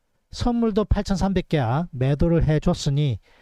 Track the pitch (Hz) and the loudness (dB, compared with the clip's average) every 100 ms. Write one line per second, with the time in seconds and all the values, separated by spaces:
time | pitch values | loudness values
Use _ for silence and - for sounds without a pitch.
0 | _ _ _ - 240 233 226 208 202 202 | _ _ _ -4 -2 0 0 0 0 -2
1 | 208 185 190 185 - 156 113 139 175 127 | 0 -2 0 -2 -2 0 0 -2 -4 -2
2 | 135 143 170 165 135 151 - 175 147 139 | -2 2 2 2 2 2 0 0 0 0
3 | 147 107 - _ | 0 -2 -8 _